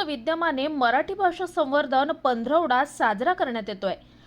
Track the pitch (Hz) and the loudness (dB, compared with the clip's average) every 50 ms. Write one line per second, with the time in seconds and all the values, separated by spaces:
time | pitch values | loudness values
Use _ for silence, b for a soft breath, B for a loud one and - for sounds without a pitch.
0 | 381 302 285 233 226 320 330 330 339 320 285 262 269 311 311 277 247 233 240 285 | -4 -4 -6 -4 -4 -4 -2 0 0 0 0 -2 -2 -4 0 2 2 2 4 2
1 | 320 392 392 415 381 349 339 - 370 349 - 349 302 262 277 294 294 254 269 262 | 0 -2 -2 0 0 0 0 -2 -6 -4 0 0 0 2 2 0 0 2 2 2
2 | 277 311 311 - - 262 247 226 233 - 294 339 339 262 370 254 294 294 - - | 2 2 -2 0 0 0 0 0 0 0 2 2 2 2 2 2 0 0 -2 0
3 | 277 226 208 196 254 339 370 370 339 262 233 226 208 220 208 190 202 185 165 - | 0 0 2 2 0 0 0 0 -2 -2 -2 -4 -6 -8 -8 -4 -4 -4 -4 -6
4 | b b b b b | b b b b b